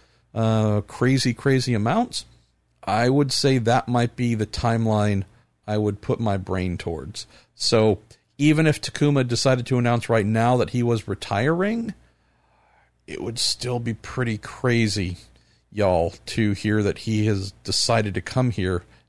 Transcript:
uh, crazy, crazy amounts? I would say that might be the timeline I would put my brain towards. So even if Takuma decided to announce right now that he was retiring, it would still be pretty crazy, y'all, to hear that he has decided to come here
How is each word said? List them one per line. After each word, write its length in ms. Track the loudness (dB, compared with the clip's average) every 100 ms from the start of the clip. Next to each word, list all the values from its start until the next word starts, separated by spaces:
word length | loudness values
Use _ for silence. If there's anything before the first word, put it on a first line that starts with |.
| _ _ _
uh, 460 | -2 2 2 2 0
crazy, 520 | -4 -2 2 2 0
crazy 400 | 0 0 0 2
amounts? 500 | 0 0 0 -2 -8 -14 _ _ _ _ _
I 240 | -2 0 2
would 240 | 2 0
say 260 | 0 2 2
that 280 | 2 0 2
might 300 | 0 0 -2
be 180 | -2
the 120 | -2 -4
timeline 760 | -2 -2 0 2 2 2 0 -4 _ _ _
I 140 | -6 -2
would 220 | -2 -4
put 180 | -4 -2
my 200 | -2 -2
brain 380 | -4 -4 -2 -4
towards. 520 | -6 -8 -10 -14 -16 -20 _
So 460 | -6 2 4 4 2 -4 -20 _ 0
even 280 | 2 4 2
if 140 | 0
Takuma 480 | -6 0 2 2 0
decided 380 | 0 2 2 0
to 120 | 0
announce 300 | 2 0 2
right 180 | 2 2
now 300 | 2 2 2
that 140 | 2
he 120 | 0
was 240 | 0 0 -2
retiring, 880 | -8 -4 0 0 0 -2 -4 -6 -12 _ _ _ _ _ _ _ _ _ _ -14
it 160 | -10
would 160 | -8 -4
still 400 | -4 -4 -4 -4
be 160 | -4
pretty 440 | -8 -8 -4 -4 -4
crazy, 800 | -8 -4 0 2 2 0 -4 -6 -16 _ _ _ _
y'all, 440 | 0 2 2 0 -4 -8
to 260 | -2 0
hear 300 | 0 0 2
that 160 | 0 -2
he 280 | -2 0 2
has 260 | 0 -4 -10
decided 520 | -6 -2 0 0 0
to 60 | -6
come 300 | -4 -2 0
here 320 | 0 -2 -2 -6 _